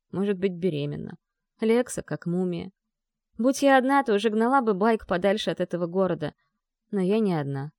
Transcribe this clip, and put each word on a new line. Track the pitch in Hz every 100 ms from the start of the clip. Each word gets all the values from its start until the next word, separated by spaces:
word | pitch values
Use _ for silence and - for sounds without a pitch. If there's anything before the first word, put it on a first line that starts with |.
| _
может | - 202 185
быть | 190
беременна. | 175 180 147 147 151 - - _ _ _ -
Лекса, | 220 233 247 -
как | - 151 170
мумия. | 175 185 170 190 - _ _ _ _ _ -
Будь | 247 269
я | 277 269
одна, | 254 277
то | 269
уже | 202 220
гнала | 214 233 269
бы | 220
байк | 185 226 196 -
подальше | 175 196 208 -
от | 165
этого | 180 170 170
города. | 185 185 160 151 - _ _ _ _ _
Но | 202
я | 185 220
не | 202
одна. | 165 139 139 151